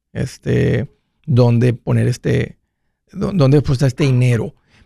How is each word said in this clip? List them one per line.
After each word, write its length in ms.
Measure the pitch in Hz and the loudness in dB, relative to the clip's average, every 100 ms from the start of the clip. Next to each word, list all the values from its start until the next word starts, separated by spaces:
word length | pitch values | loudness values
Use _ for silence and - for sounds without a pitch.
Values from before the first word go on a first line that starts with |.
| _ | _
este, 800 | 113 127 - - 123 123 123 - _ _ _ - | -8 -8 -8 -4 0 0 -2 -6 _ _ _ -2
donde 480 | 120 120 117 123 | 2 4 4 0
poner 340 | 117 - 117 117 | -2 -2 0 0
este, 500 | 123 - 123 - - _ _ _ _ _ | -2 -2 -4 -4 -12 _ _ _ _ _
do-, 180 | 185 190 | -8 -4
donde 240 | 196 131 147 | 0 4 4
depositar 300 | - 127 139 | 2 0 -2
este 160 | 123 | 0
dinero. 500 | 143 123 123 113 - _ _ _ | 0 2 0 0 -4 _ _ _